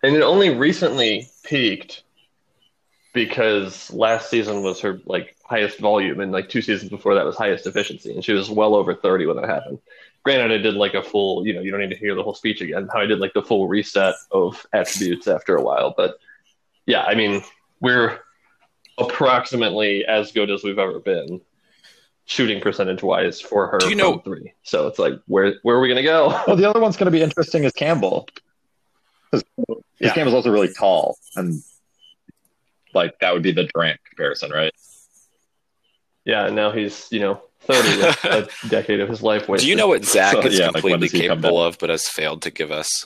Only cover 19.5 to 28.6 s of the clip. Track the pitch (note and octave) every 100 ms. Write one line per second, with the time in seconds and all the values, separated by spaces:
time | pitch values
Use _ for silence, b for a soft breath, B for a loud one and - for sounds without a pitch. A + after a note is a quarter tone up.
19.5 | B2 A2 G2 G#2+ G2+ - A2 G#2 A2+ G#2
20.5 | G2+ G2+ G2 F#2+ - - F2+ C#2+ F#2 _
21.5 | _ b b b b b _ _ - A#2+
22.5 | G2+ G#2 F#2 F#2+ F#2 G2 F#2 F#2 - -
23.5 | G#2 F#2 F#2+ F#2 G2+ F3 G2+ - F#2+ -
24.5 | _ - D#2+ D2+ - D#2+ C2+ - F#2+ G2
25.5 | G2 A#2 A#2+ B2+ B2+ C#3 D#3+ D3+ - -
26.5 | F3 G3+ A3 A3 F3+ F#3+ E3 D#3 D3+ D#3
27.5 | E3 C#3 - D3 D#3+ G2 - - - _
28.5 | _